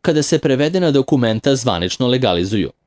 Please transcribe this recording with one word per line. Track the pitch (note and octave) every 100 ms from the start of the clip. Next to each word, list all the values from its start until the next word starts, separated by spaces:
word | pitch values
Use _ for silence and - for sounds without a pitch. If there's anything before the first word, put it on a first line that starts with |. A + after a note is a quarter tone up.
Kada | - D3+
se | C#3+ D#3
prevedena | C#3+ C3 D3+ F#3 F3
dokumenta | C#3 C3 C#3+ A#2 A2+ C#3+ C3+
zvanično | A#2+ F2 F2+ - B2+
legalizuju, | B2+ B2 F2 F#2 G#2+ D2+ _